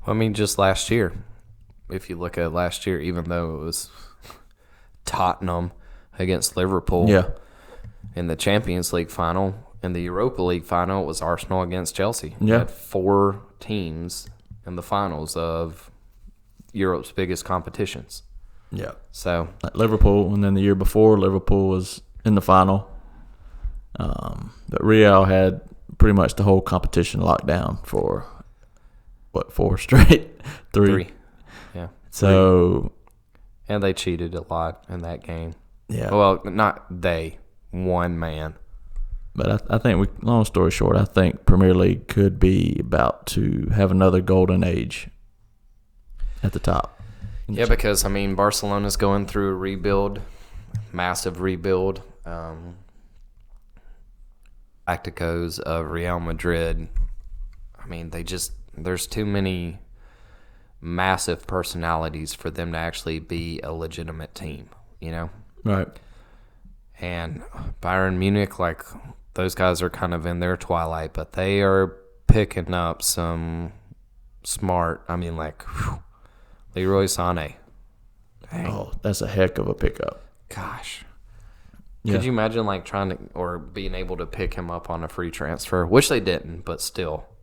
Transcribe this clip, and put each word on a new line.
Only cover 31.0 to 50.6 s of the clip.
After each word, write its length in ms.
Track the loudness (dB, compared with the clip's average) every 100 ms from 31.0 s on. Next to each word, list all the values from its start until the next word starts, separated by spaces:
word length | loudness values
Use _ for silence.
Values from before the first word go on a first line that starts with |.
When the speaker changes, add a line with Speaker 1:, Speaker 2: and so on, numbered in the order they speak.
| -2 -14 -20 _ -20 -20 -16
Speaker 1:
Yeah. 140 | -14 -14 -16 -18
Speaker 2:
So 680 | 2 6 8 8 8 6 4
Speaker 1:
Three. 80 | -2 -10 -20 _ _ _ -20 -20 -6
And 160 | -2
they 100 | 0
cheated 400 | 0 -2 -4 -4 -8
a 60 |
lot 440 | -6 -4 -4 -8 -12
in 120 | -10
that 220 | -10 -12
game. 300 | -10 -10 -10 -12 -20 -20 _
Speaker 2:
Yeah. 240 | -6 0
Speaker 1:
Well, 300 | 4 6 4
not 420 | -2 0 0 0 -10 -4
they. 360 | -2 -2 -4 -12 -20 -20 -12
One 460 | -6 -2 0 0 -4
man. 380 | -6 -6 -10 -12 -18 -18 -12 -8 -6 -8 -10 -2
Speaker 2:
But 340 | 0 0 0
I, 60 | 0
I 20 |
think, 200 | 2 2
we, 80 | 0 -2
long 240 | 0 2 2
story 260 | 2 2
short, 240 | 2 2 4
I 100 | 4
think 400 | 4 2 4 6
Premier 280 | 8 8 6
League 320 | 4 2 -2
could 320 | 2 2 6
be 380 | 4 4 2 -2
about 480 | 0 2 2 0 -4
to 420 | -2 0 0 0 2
have 160 | 4
another 300 | 6 6 4
golden 420 | 4 4 6 4
age 460 | 2 -2 -6 -10 -14 -18 -20 _ _ _ _ _ _ _ -20 -6 -6 -2
at 120 | -4
the 60 | -2
top. 400 | 0 0 -2 -8 -20 -14 -12 -10 -8
Speaker 1:
Yeah, 180 | -2 2
because, 400 | 4 4 2 0
I 40 |
mean, 240 | 0 0
Barcelona's 600 | 2 2 2 -2 -2 -2 0
going 320 | 2 2 0
through 220 | -2 -2
a 40 |
rebuild, 680 | -2 -4 -2 2 2 0 -4 -12 -16 -18 -18